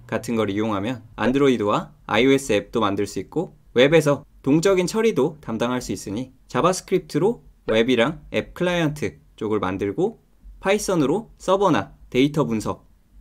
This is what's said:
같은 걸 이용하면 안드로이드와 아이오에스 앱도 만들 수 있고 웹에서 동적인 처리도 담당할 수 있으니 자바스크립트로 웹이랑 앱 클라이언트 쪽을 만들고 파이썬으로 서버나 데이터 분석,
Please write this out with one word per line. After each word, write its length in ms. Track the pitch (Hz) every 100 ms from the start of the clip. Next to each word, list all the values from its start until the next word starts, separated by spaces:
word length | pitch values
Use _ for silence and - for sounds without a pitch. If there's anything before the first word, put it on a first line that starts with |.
| -
같은 300 | 110 - 113
걸 140 | 104
이용하면 520 | 101 110 101 107 123 - -
안드로이드와 760 | 110 135 139 117 101 135 196 - -
아이오에스 460 | 104 131 135 135
앱도 280 | 104 - 120
만들 260 | 104 101 101
수 120 | -
있고 360 | - 151 180 - _
웹에서 540 | 117 139 160 151 143 - _
동적인 440 | - 156 196 185 175
처리도 520 | 220 226 180 147 -
담당할 400 | - 110 120 123
수 120 | -
있으니 400 | 98 - 101 131 _ -
자바스크립트로 920 | 123 170 185 - 185 - 151 190 240 - - -
웹이랑 520 | 110 117 117 120 - -
앱 180 | 110 107
클라이언트 680 | - 180 175 156 151 98 - _ -
쪽을 240 | 110 107
만들고 600 | 95 95 101 98 202 - _ _ - -
파이썬으로 680 | 190 208 208 180 135 190 - -
서버나 560 | - 190 196 120 95 - -
데이터 340 | 127 143 151
분석, 420 | 123 110 104 90 _ _ _ -